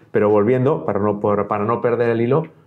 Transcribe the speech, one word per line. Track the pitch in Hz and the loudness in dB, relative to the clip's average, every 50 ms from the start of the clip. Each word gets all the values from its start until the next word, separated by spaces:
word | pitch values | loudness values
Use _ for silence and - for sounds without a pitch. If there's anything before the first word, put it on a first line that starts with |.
| _ - - | _ -6 -2
Pero | 113 104 104 | 0 2 4
volviendo, | 107 104 101 113 127 127 127 139 160 160 - | 4 4 4 2 2 2 2 0 0 -2 -2
para | - 98 98 | -4 -4 -2
no, | 101 104 101 104 | 0 -2 -2 -2
por, | 107 104 104 101 101 - | -2 0 0 0 -2 -2
para | 110 104 104 | -2 -4 -2
no | 113 117 104 | -2 -2 -2
perder | - 120 117 117 120 117 | 0 -2 0 0 0 0
el | 113 113 | 0 0
hilo, | 117 120 135 160 160 165 - _ _ | 0 0 0 0 -2 -4 -10 _ _